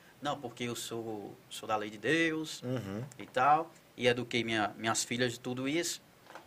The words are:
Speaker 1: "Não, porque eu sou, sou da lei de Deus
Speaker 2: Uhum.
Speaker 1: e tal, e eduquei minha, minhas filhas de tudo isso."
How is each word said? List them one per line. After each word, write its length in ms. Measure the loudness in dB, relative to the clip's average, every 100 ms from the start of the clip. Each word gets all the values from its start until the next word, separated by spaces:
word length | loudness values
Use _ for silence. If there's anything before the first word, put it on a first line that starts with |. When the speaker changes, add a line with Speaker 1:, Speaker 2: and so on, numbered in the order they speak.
| -20 -6
Speaker 1:
"Não, 160 | -4 -4
porque 260 | -6 -4 -4
eu 100 | -4
sou, 580 | -6 -6 -4 -6 -8 -12 -16
sou 180 | -8 -2
da 80 | -2
lei 120 | -2
de 80 | -2
Deus 640 | 2 4 4 2 -4 -6
Speaker 2:
Uhum. 400 | -4 -2 -2 -4 -6 -10
Speaker 1:
e 80 | -4
tal, 460 | 4 6 6 4 -10 -18 0
e 100 | 2
eduquei 360 | 2 2 0
minha, 280 | 2 2 0 0
minhas 260 | 0 0
filhas 300 | 0 0 0
de 60 | 0
tudo 280 | -6 -4 0
isso." 340 | 0 -2 -4 -10 -20 -20 -18